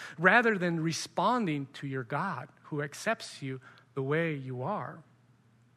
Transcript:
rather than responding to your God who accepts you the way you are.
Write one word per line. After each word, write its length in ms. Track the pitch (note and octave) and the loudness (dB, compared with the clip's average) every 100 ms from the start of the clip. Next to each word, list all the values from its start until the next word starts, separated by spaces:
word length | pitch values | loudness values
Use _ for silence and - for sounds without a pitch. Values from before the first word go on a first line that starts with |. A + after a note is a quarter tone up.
| - - | -14 4
rather 400 | F3+ A3+ A#3 G3+ | 6 8 6 2
than 240 | F3 E3 | 0 0
responding 840 | E3 D3+ - - F#3+ B3 F#3+ D3 C3 | 0 -2 -4 0 2 2 2 -2 -4
to 120 | - C#3 | -8 -6
your 180 | C3+ | -6
God 440 | A#2 C#3+ F#3+ B2+ - - | -4 -4 -4 -6 -10 -18
who 180 | - D3 | -8 -6
accepts 600 | D3 - G#3 A3+ - - | -6 -4 -2 -2 -6 -8
you 180 | C3+ C3 - - - | -8 -8 -12 -20 -10
the 100 | - | -6
way 300 | C3+ D3+ E3+ | 0 2 2
you 300 | C#3+ C3 B2 | -2 -6 -6
are. 400 | C3+ G3+ C#3+ E3 - _ _ _ _ _ _ | -4 -4 -6 -12 -20 _ _ _ _ _ _